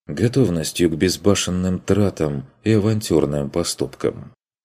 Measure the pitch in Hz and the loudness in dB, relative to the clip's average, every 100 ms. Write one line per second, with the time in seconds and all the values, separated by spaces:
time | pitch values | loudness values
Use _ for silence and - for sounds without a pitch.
0 | - 73 113 120 113 85 76 - 87 78 | -12 -2 0 2 0 0 -4 0 0 2
1 | 92 82 98 98 - 90 92 90 - 101 | 0 2 2 2 0 -2 -2 -2 0 2
2 | 101 - 76 71 67 _ - 110 101 110 | 2 0 -4 -4 -8 _ 0 2 2 -2
3 | - 82 71 73 69 85 85 - 65 - | 2 2 2 -2 -4 -4 -4 -4 -6 -4
4 | - - - _ _ _ | -6 -6 -12 _ _ _